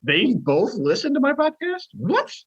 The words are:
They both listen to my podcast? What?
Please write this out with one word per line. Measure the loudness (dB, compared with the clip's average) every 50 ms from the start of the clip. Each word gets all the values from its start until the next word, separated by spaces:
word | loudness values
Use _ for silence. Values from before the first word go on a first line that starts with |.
| _
They | 0 0 2 2 2 0
both | 0 0 0 2 2 2 0 0
listen | -2 0 0 0 0 0 -2 0
to | 2
my | 2 2 2
podcast? | 2 0 0 0 _ -6 -6 -6 -6 -8 -14 _
What? | -8 -4 -2 0 0 0 -2 -6 -20 -20